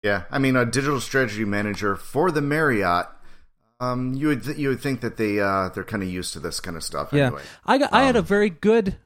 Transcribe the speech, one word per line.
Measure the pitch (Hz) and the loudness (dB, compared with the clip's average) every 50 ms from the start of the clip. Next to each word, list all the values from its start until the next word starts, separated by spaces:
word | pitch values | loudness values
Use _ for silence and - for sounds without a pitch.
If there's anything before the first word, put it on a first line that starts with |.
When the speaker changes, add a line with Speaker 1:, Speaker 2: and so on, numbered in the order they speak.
Speaker 1:
Yeah, | - 104 101 98 95 - | 0 0 -2 -2 -4 -4
I | 123 139 | -2 0
mean, | 135 135 131 | 2 4 4
a | 127 120 | 4 2
digital | 117 113 143 135 147 143 127 | 2 0 0 0 0 -2 -2
strategy | - - - 135 131 113 101 107 110 | -4 0 0 0 0 0 0 -2 -2
manager | 101 101 101 104 104 104 - 107 101 98 | -2 0 -2 -2 -2 -4 -2 -2 -2 -2
for | 90 - - - 135 165 185 | -2 -6 -4 0 2 2 2
the | 147 151 | 2 0
Marriott, | 143 139 147 156 160 143 123 104 95 90 87 87 - - - - - - - - - - _ _ _ _ _ _ | 0 0 0 2 2 2 2 2 2 2 2 2 0 -4 -12 -18 -18 -18 -18 -18 -20 -20 _ _ _ _ _ _
um, | 127 127 123 127 127 127 127 | -4 -4 -2 -2 -2 -4 -4
you | 135 147 151 | 0 2 0
would | 147 120 117 | 0 0 -2
th-, | 131 151 | -8 -6
you | 151 143 139 | -2 0 -2
would | 131 123 | -2 0
think | - 143 131 113 | -2 -4 -4 -2
that | - 113 - - | -4 -6 -2 0
they, | 113 107 101 104 | 0 0 2 2
uh, | 101 98 98 95 95 92 | 2 2 2 0 0 -2
they're | - 104 92 | -4 -8 -8
kinda | - - 104 95 | -4 -4 -4 -4
used | 92 90 90 87 - | -4 -4 -6 -6 -8
to | - 82 | -8 -6
this | 80 85 78 - | -8 -6 -6 -6
kinda | - 92 82 80 | -8 -8 -8 -8
stuff | - - - 71 73 - | -8 -6 -6 -6 -4 0
Speaker 2:
Yeah. | - 143 139 | 2 2 2
Speaker 1:
anyway. | 123 73 71 71 - - - _ | 2 0 -4 -12 -14 -20 -10 _
Speaker 2:
I | - 226 | 2 2
got, | 269 285 - | 2 4 4
I | - 226 269 | 4 4 4
had | 269 247 | 6 4
a | 226 | 2
Speaker 1:
Um, | 175 | 2
Speaker 2:
very | - 196 202 208 214 | 2 2 2 2 2
good | 165 - - 208 226 233 214 190 - - _ | 0 2 2 4 4 4 4 0 -4 -6 _